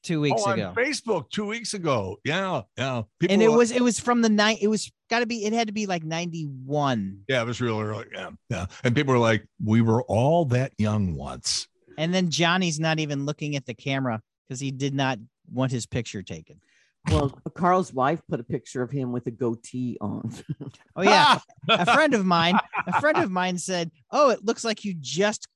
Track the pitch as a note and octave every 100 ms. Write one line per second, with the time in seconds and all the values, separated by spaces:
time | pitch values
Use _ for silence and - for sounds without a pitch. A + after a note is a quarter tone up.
0 | - D#3+ D3 A3 G3+ G3 F#2+ - C4+ C4+
1 | A3+ F#3 B2 - G#3 A3+ A3 G#3 E3 B2
2 | F#2+ - B2 E3+ F#3+ D3+ - - C3 B2+
3 | - _ F3+ G3+ A3 A3+ A#3 B3 B3 G#3
4 | - A#3+ A3+ G#3 G#3 A3 G3+ G#3+ - _
5 | _ A#3 A#3 A#3 G#3 A#3 A3+ G#3 G3+ F3
6 | D#3 D#3+ F3 E3 D3 C3 C3 D3 C#3 A#2+
7 | G2 G2 G2+ C3 A#2 A#2+ A#2+ G#2+ G#2+ G#2+
8 | - F#2+ F#2 - _ F2+ F#2 - B2+ B2
9 | C#3 B2 A2+ G#2+ - _ G#2+ A2+ A2+ A2+
10 | - G2+ C3+ E3+ D#3 B2 C3+ - G#2+ G#2+
11 | F#2+ C#2+ B1+ B1+ - - - _ _ -
12 | D#3+ F#3 F3+ C#3 E3+ F3+ F3+ D3+ D#3+ D#3+
13 | D3+ C#3+ C#3 D3 D3 C#3+ B2+ A2+ C#3 C3+
14 | C3 A2+ _ _ _ B2+ C#3 C3 C#3 C#3
15 | C3 A#2 A#2 _ - A#2+ C3 B2 - B2+
16 | A2+ G#2+ F#2 E2 - - _ _ _ _
17 | - D3+ C#3 - D#3+ - F3 F#3 F3+ B2+
18 | C3+ E3 - D3+ A#2 C3 - C3+ B2 C#3
19 | B2+ B2 A#2+ A2 A#2+ A2+ - B2+ B2 -
20 | G2+ - A2+ - - - - - _ -
21 | F#3+ F#3+ D4 A#3 - - - A3 F3 A#3+
22 | D#4 A#3+ F#3 E3+ E3+ G3+ - G3 F3+ F#3
23 | D4 D4+ D#4 F#3 F#3 F3+ - F3+ E3 _
24 | _ B3 C#4+ G#3+ G3+ - A#3 G#3 G#3 F3
25 | B2+ D3 G#3 G#3+ -